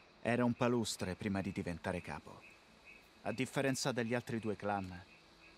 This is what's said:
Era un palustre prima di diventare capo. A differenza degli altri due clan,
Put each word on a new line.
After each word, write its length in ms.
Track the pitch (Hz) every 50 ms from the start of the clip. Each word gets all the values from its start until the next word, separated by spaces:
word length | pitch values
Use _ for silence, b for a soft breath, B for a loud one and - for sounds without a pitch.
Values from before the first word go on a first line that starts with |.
| - - - -
Era 220 | - 113 117 120 123
un 80 | 120
palustre 640 | 113 - 127 120 123 120 110 - - - 104 90 90
prima 240 | - - 104 98 98
di 100 | 85 98
diventare 520 | 85 101 90 87 85 82 - 98 87 87
capo. 400 | - - 73 76 - - - - - - - - - - - - - - - - - - - -
A 100 | - 104
differenza 580 | 113 123 131 - - 151 135 135 131 - - 143
degli 220 | 117 123 117 110
altri 260 | 123 120 - - 117 110
due 160 | 101 110 98
clan, 480 | - 101 104 101 98 95 90 90 87 90 - - - - - - - - - -